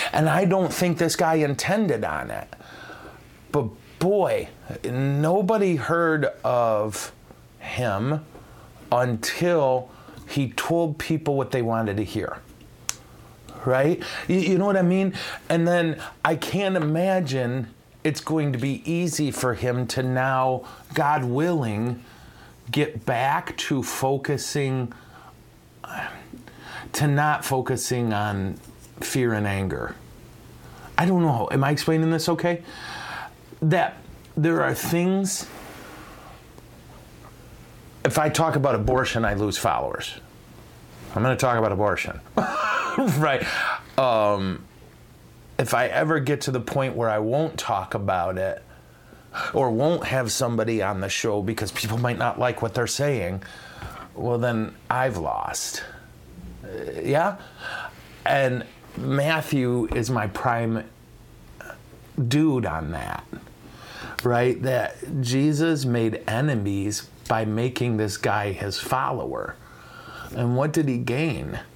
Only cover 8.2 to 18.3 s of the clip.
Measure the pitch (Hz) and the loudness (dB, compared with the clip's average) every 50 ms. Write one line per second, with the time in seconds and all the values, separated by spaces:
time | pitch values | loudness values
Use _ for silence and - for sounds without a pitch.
8.2 | 156 - - - - - - - - - - - - - 127 123 127 123 117 107 | -4 -10 -18 -20 -20 -20 -20 -20 -20 -20 -20 -20 0 2 4 4 4 2 0 -2
9.2 | - - - - 170 175 175 160 139 131 127 127 127 - - - - - - - | -2 -4 -2 0 2 4 4 4 4 4 2 2 0 -6 -14 -20 -20 -20 -20 -20
10.2 | - - - 139 135 110 - - - - 170 170 170 156 147 - - - 160 156 | -14 -4 -2 -2 -2 -2 -2 -4 -2 0 2 2 2 2 -2 -4 -2 -2 -2 0
11.2 | 156 151 143 135 127 127 - 127 117 113 113 113 113 104 98 107 104 98 - 110 | 0 0 0 0 0 0 0 0 0 2 2 2 0 0 0 -2 -2 -2 -2 -4
12.2 | 90 - - - - - - - - - - - - - - - - - - - | -4 -4 -6 -10 -14 -18 -20 -20 -20 -20 -20 -10 -8 -8 -8 -8 -16 -20 -20 -20
13.2 | - - - - - - - - - 127 127 131 139 156 180 - - - - - | -20 -20 -20 -20 -20 -18 -16 -4 0 2 4 4 4 4 2 0 -2 -8 -8 -6
14.2 | - - 185 190 170 175 190 180 196 202 196 190 180 175 185 190 196 190 185 - | -2 2 2 2 4 4 4 4 4 4 4 4 4 4 4 4 2 0 -2 -4
15.2 | - - - - - - 165 165 165 175 175 175 165 160 147 - - - - - | -8 -10 -10 -12 -4 0 2 2 4 4 4 2 2 0 -2 -4 -8 -14 -8 -2
16.2 | - 160 165 - - - - 190 202 190 190 180 151 147 156 165 180 190 190 185 | 0 0 0 0 -2 -2 0 0 0 2 2 2 2 2 2 2 2 2 2 2
17.2 | 175 131 135 131 123 120 123 131 113 - - - - - - - - 160 143 - | 0 0 0 0 0 0 -2 -4 -4 -6 -10 -18 -20 -20 -20 -4 -2 -2 -2 -2
18.2 | - - | -2 -2